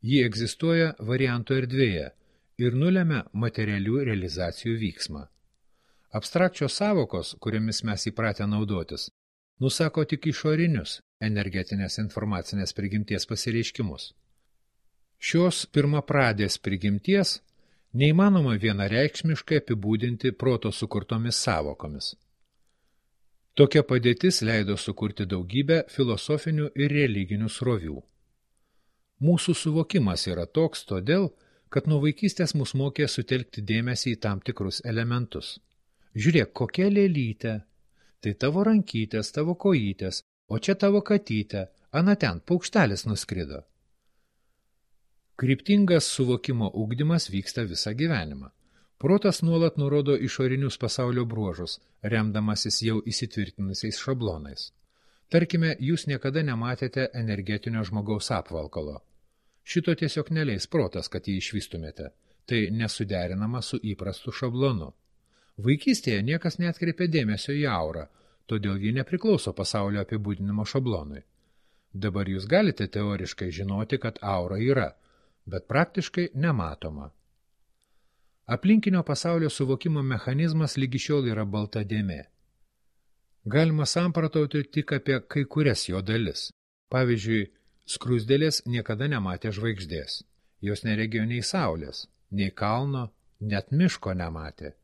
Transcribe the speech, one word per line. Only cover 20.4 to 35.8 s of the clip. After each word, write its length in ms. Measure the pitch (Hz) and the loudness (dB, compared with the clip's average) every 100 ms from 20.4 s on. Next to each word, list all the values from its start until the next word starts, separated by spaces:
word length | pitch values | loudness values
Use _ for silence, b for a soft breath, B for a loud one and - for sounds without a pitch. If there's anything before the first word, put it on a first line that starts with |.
| 127 120 107 | 0 2 0
sukurtomis 640 | - 110 104 95 113 117 113 | -4 -4 -4 -2 -2 0 -2
sąvokomis. 640 | - 85 73 71 78 71 - - _ _ _ _ _ _ _ _ _ _ _ _ _ | 0 0 -2 -6 -10 -10 -10 -12 _ _ _ _ _ _ _ _ _ _ _ _ _
Tokia 300 | - 143 156 135 | 6 8 8 4
padėtis 540 | 127 120 120 185 180 | 4 4 4 4 2
leido 320 | 110 113 101 | 2 2 0
sukurti 540 | 98 - 101 107 101 98 | -2 -4 -4 -4 -4 -4
daugybę 540 | 95 90 113 139 165 - | -4 -2 -2 2 2 0
filosofinių 760 | - 127 107 - 151 165 156 147 | 0 0 0 -2 -4 0 -2 -2
ir 220 | - 143 143 | 0 0 2
religinių 540 | 139 101 92 104 110 | 2 2 -2 -2 -2
srovių. 480 | - 123 117 82 67 - _ _ _ _ _ _ _ _ _ _ _ | -2 -2 -2 -4 -10 -14 _ _ _ _ _ _ _ _ _ _ _
Mūsų 320 | 143 170 - | 4 4 4
suvokimas 720 | 170 160 151 156 196 110 85 - | 0 2 0 2 2 2 0 -2
yra 220 | 85 85 | -4 -2
toks 320 | - 160 - - | 0 0 -2 -6
todėl, 400 | 95 95 170 185 _ b b b | -4 2 2 2 _ b b b
kad 160 | - 147 | -2 2
nuo 140 | 151 | 2
vaikystės 540 | 147 147 208 - 170 151 | 2 2 0 0 -2 0
mus 160 | 127 | -2
mokė 320 | 131 139 - 147 | 0 -2 0 -2
sutelkti 560 | - 117 131 123 - | 0 0 -2 -2 -10
dėmesį 540 | 101 110 120 123 - 110 | -2 0 0 -2 -2 -2
į 40 | 107 | -2
tam 160 | 98 | -2
tikrus 400 | - - 190 - | -4 -4 -4 -4
elementus. 800 | 120 113 117 120 120 - - - _ _ | -4 -2 0 -2 -2 -8 -10 -14 _ _